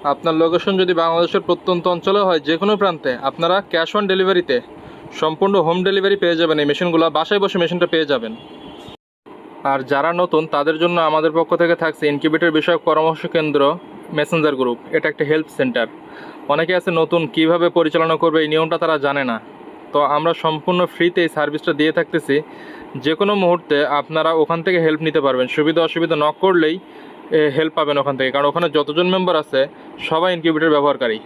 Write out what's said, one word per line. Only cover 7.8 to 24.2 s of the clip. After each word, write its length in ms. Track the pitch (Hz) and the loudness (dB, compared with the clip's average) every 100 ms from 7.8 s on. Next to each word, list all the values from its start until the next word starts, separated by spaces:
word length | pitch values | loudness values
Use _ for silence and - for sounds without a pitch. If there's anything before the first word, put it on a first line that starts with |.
| 170 | 0
পেয়ে 180 | 160 151 | 0 0
যাবেন। 300 | 135 113 113 - - - - - - _ _ - - - - | -2 -4 -12 -16 -20 -20 -20 -20 -20 _ _ -20 -20 -20 -8
আর 160 | 139 139 | -4 -4
যারা 300 | 131 139 156 | 0 0 0
নতুন 340 | 175 180 160 156 | 0 0 0 0
তাদের 300 | 143 143 156 | -2 0 0
জন্য 220 | 170 175 | 0 2
আমাদের 300 | 160 156 160 | 2 2 2
পক্ষ 240 | 156 160 170 | 0 0 2
থেকে 200 | 170 170 | 2 2
থাকছে 320 | 165 147 151 | 0 -2 -2
ইনকিউবেটর 440 | 143 160 156 170 | 0 0 2 2
বিষয়ক 300 | 156 151 170 - | 2 2 0 2
পরামর্শ 400 | 156 160 160 - | 2 2 -2 -4
কেন্দ্র, 520 | 170 156 143 139 170 - - - | -2 0 2 2 0 -8 -20 -10
মেসেঞ্জার 420 | 151 147 170 151 135 | -4 -2 0 0 0
গ্রুপ, 220 | 127 120 - | -2 -4 -4
এটা 180 | 160 151 | -4 -4
একটা 160 | 147 147 | -4 0
হেল্প 220 | 156 156 - | 0 -2 -4
সেন্টার। 300 | 131 123 113 - - - - - - | -2 0 -4 -6 -20 -20 -18 -20 -4
অনেকে 280 | 147 165 180 | -2 0 0
আছে 160 | 180 | 0
নতুন, 360 | 165 160 170 156 | 0 2 0 0
কিভাবে 420 | 156 160 170 170 | 0 2 4 2
পরিচালনা 460 | 170 160 165 160 160 | 2 0 2 0 2
করবে 260 | 165 156 | 2 2
এই 60 | 151 | 2
নিয়মটা 300 | 156 160 165 | 0 0 -2
তারা 200 | 165 156 | 0 0
জানে 260 | 139 143 | 0 0
না। 160 | 131 113 - - - - - | -2 -4 -8 -20 -20 -20 -4
তো 80 | 147 | 0
আমরা 320 | 143 147 160 | 2 2 0
সম্পূর্ণ 520 | 165 160 156 143 180 175 | 0 -2 -2 -2 0 0
ফ্রিতে 360 | - 175 175 | 0 -2 2
এই 80 | 165 | -2
সার্ভিসটা 440 | 156 147 147 - | 0 -2 0 -2
দিয়ে 180 | 147 151 | 0 0
থাকতেছি। 500 | 156 160 165 - 139 151 - - - - 135 | 0 -2 -4 0 -2 -2 -16 -20 -18 -16 -6
যে 180 | 127 160 | -4 0
কোনো 200 | 202 208 | 0 2
মুহূর্তে 500 | 180 175 170 143 143 | 2 0 0 0 2
আপনারা 480 | 143 143 156 | 0 -2 -2